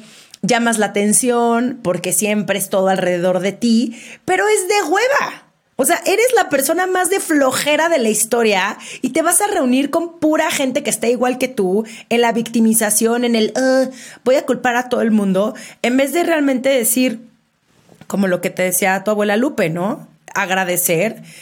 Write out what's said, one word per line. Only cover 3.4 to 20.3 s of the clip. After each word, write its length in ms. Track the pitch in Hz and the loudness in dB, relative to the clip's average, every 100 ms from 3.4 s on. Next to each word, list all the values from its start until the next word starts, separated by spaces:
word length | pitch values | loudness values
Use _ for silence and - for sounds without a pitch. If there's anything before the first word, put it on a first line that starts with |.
de 120 | 185 | -2
ti, 440 | 196 240 226 240 - - - | -2 2 2 0 -6 -18 -12
pero 200 | - 370 403 | -2 0 2
es 180 | 427 370 | 0 0
de 160 | 415 311 | 0 2
hueva. 540 | 381 494 571 - - - _ _ - | 0 2 0 -2 -8 -20 _ _ -4
O 80 | |
sea, 180 | 277 339 - | 0 0 0
eres 200 | 392 494 | 2 4
la 140 | 453 359 | 2 2
persona 400 | 285 277 330 370 | 0 0 0 0
más 200 | 370 370 | 0 0
de 120 | 392 | -2
flojera 680 | - 302 269 262 285 302 330 | 0 2 2 0 0 2 2
de 100 | 330 | 2
la 100 | 226 | 0
historia 680 | 214 - 240 226 190 190 226 - - | 0 0 0 2 2 0 -4 -12 -8
y 100 | 262 | -4
te 120 | 277 | 0
vas 180 | 320 359 | 0 0
a 60 | 415 | 0
reunir 440 | 381 262 254 277 | 0 2 0 0
con 280 | 330 339 - | -2 -4 -2
pura 320 | 311 311 320 | 0 2 0
gente 320 | 339 269 294 | 0 -2 -2
que 80 | 285 | -4
está 160 | 185 233 | -4 0
igual 300 | 240 247 254 | 0 0 -2
que 80 | 262 | -4
tú 380 | 254 190 196 220 - - | -2 0 0 -2 -10 -4
en 120 | 233 | 0
la 120 | 233 | 2
victimización, 920 | 233 226 233 226 220 214 208 226 240 | 0 -2 2 2 2 0 0 0 0
en 120 | 240 226 | 0 2
el, 160 | 214 | 0
"Ah, 320 | 220 262 262 262 - - - | 0 2 2 0 -4 -18 -6
voy 100 | 240 | 0
a 100 | 269 | 2
culpar 300 | 285 247 254 | 2 0 0
a 140 | 240 254 | 0 0
todo 140 | 226 | 0
el 100 | 226 | 2
mundo", 420 | 214 196 185 214 - - - | 2 2 0 0 -4 -16 -4
en 140 | 233 254 | 0 2
vez 160 | 269 | 2
de 120 | 349 | 0
realmente 440 | 339 320 277 254 269 | 0 2 2 0 2
decir, 520 | 269 214 - 254 220 - _ _ _ _ _ _ - - | 0 0 2 0 -2 -12 _ _ _ _ _ _ -20 -8
como 180 | 185 196 | -2 0
lo 140 | 175 | 0
que 100 | 180 | -2
te 120 | 180 | -2
decía 420 | 185 185 190 190 | -2 0 0 0
tu 80 | 196 | 0
abuela 240 | 214 208 208 | 0 2 2
Lupe, 340 | 277 233 175 | 0 0 -2
¿no? 380 | 170 190 285 - _ - | -2 -4 -6 -10 _ -10